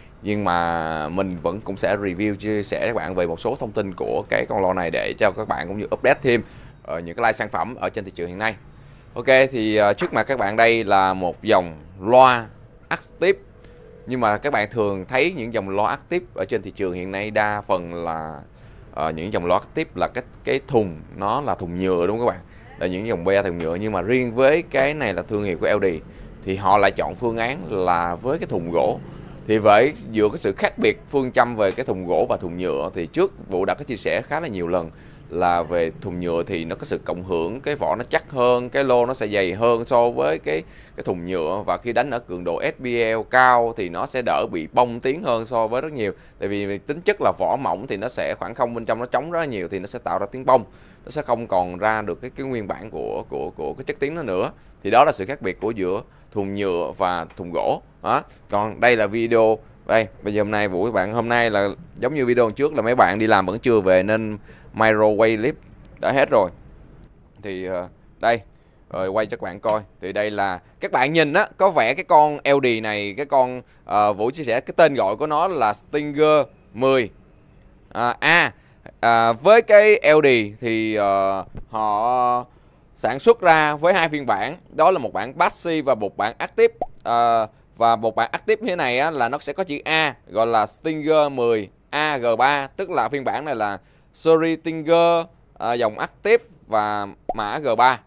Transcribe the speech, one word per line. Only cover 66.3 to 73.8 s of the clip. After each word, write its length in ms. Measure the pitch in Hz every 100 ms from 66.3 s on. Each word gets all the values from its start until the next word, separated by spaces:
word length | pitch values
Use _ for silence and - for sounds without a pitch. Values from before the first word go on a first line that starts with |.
rồi. 200 | 123 92 - - - - - - _ _ -
Thì, 240 | 104 92 92
ờ, 220 | 90 90 - - _
đây, 200 | 113 117 - _ _ _ _
rồi 180 | - 95
quay 180 | 101 107
cho 100 | 117
các 60 |
bạn 180 | 101 95
coi. 200 | 113 107 101 _
Thì 120 | 90
đây 180 | 101 107
là, 300 | 104 98 90 - _
các 120 | -
bạn 200 | 135 131
nhìn 200 | 165 151
á, 160 | 165 214 -
có 140 | 196
vẻ 240 | 156 113
cái 100 | 139
con 340 | - 160 151 147
L 140 | - 139
D 200 | 131 113
này, 320 | 110 104 101 101
cái 100 | 143
con, 360 | 139 127 127 - _